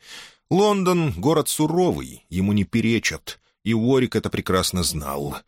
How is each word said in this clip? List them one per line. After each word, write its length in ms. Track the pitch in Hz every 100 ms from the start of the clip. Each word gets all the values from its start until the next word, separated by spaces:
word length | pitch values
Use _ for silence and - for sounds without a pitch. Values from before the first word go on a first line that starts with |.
| - - - _ -
Лондон — 640 | 170 208 202 180 180 156 85
город 300 | 120 160 139
суровый, 800 | - - 170 180 78 65 - -
ему 220 | 87 98
не 140 | 104 95
перечат, 720 | 117 113 113 - 82 - - _ _
и 100 | 98
Уорик 420 | 113 117 131 123 107
это 140 | 98
прекрасно 540 | - - 92 85 92
знал. 540 | 80 78 71 71 71 67